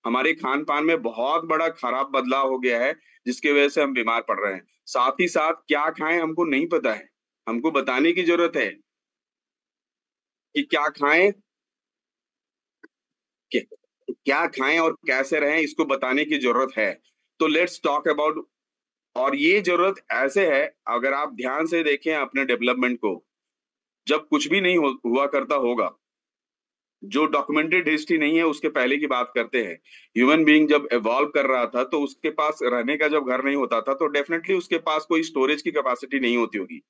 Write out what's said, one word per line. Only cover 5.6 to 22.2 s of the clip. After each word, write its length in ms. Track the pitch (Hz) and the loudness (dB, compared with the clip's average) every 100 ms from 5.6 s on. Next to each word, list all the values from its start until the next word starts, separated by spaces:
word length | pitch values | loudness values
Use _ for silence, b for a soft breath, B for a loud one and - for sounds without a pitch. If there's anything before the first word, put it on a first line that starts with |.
| - 147 156 | -2 0 0
खाएं, 300 | 156 156 170 | -2 -2 0
हमको 240 | 160 160 | 0 -2
नहीं 220 | 170 135 165 | 0 0 0
पता 260 | 170 120 | 0 -2
है, 180 | 107 - _ _ _ - | -4 -10 _ _ _ -6
हमको 220 | 117 151 | -2 0
बताने 420 | 139 - 127 160 | 0 0 2 2
की 100 | 175 | 2
जरूरत 300 | 170 170 170 156 | 0 2 2 0
है 140 | 104 - _ _ _ _ _ _ _ _ _ _ _ _ _ _ _ _ _ | -4 -6 _ _ _ _ _ _ _ _ _ _ _ _ _ _ _ _ _
कि 80 | 147 | -4
क्या 260 | 143 156 151 | 0 0 0
खाएं, 440 | - 143 160 196 196 _ _ _ _ _ _ _ _ _ _ _ _ _ _ - _ _ _ _ _ _ | 2 4 6 4 2 _ _ _ _ _ _ _ _ _ _ _ _ _ _ -20 _ _ _ _ _ _
कि-, 240 | 117 - - _ _ - | -4 -4 -20 _ _ -14
क्या 360 | - - 143 165 | -6 -2 -2 -2
खाएं 320 | 131 135 165 | -2 0 2
और 140 | 160 | 0
कैसे 480 | 156 156 131 135 156 | -2 -2 -2 0 0
रहें, 200 | 143 160 | 0 0
इसको 240 | 147 156 | -2 -2
बताने 400 | 151 135 127 135 | -2 0 0 -2
की 140 | 151 147 | 0 0
जरूरत 300 | 127 120 131 113 | 0 0 0 -2
है। 220 | 101 87 _ _ _ _ | -2 -4 _ _ _ _
तो 100 | 160 | 0
let's 320 | 156 175 - 156 | 2 0 -2 -2
talk 260 | 147 160 | 0 0
about, 300 | 151 151 156 - _ _ _ _ _ _ - | 0 0 -2 -12 _ _ _ _ _ _ -2
और 200 | 135 139 | -2 2
ये 240 | 151 202 | 2 2
जरूरत 340 | 180 175 185 190 _ | 2 2 2 0 _
ऐसे 340 | 117 135 202 180 | -2 0 2 2
है, 300 | 139 147 _ - | 2 0 _ -4
अगर 260 | 120 131 | -2 0
आप 200 | 139 147 | -2 -4
ध्यान 340 | 120 127 143 160 | -6 -4 -2 -2
से 160 | 170 | 0
देखें 320 | 151 143 165 | 0 0 -2
अपने 300 | 156 | -2